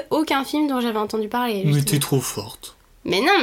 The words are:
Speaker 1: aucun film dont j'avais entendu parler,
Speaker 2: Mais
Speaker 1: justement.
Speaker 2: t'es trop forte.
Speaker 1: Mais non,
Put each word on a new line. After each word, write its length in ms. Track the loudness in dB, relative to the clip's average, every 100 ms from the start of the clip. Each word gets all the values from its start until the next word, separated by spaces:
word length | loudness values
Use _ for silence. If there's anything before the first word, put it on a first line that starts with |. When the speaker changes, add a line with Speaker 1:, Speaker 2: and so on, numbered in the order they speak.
| 0
Speaker 1:
aucun 340 | 0 2 0 0
film 220 | 0 0
dont 120 | 0
j'avais 180 | 0 -2
entendu 300 | -2 -4 -2
parler, 360 | -2 -2 0 2
Speaker 2:
Mais 80 |
Speaker 1:
justement. 180 | 2 2
Speaker 2:
t'es 80 | 0
trop 220 | 2 0
forte. 560 | 0 -8 -12 -16 -20 -20 _ _
Speaker 1:
Mais 160 | -2 0
non, 140 | 4 4